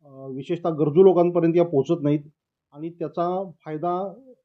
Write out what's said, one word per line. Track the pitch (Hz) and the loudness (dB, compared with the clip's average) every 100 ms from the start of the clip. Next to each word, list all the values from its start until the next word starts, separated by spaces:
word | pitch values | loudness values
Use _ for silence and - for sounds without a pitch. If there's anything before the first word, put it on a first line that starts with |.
अ, | 147 135 135 | _ -18 -14
विशेषतः | 131 139 170 175 | -12 -8 -6 -4
गरजू | 156 156 147 | -2 2 6
लोकांपर्यंत | 190 175 175 175 165 170 | 6 6 2 2 2 2
या | 170 | 2
पोहोचत | 147 139 151 | 0 0 0
नाहीत | 143 151 147 _ _ _ _ | 0 -2 -4 _ _ _ _
आणि | 147 165 | -16 -14
त्याचा | 170 156 175 170 185 185 151 160 | -10 -10 -6 -4 -4 -8 -14 -12
फायदा | 156 175 180 196 202 262 247 | -8 -6 -6 -8 -14 -20 -20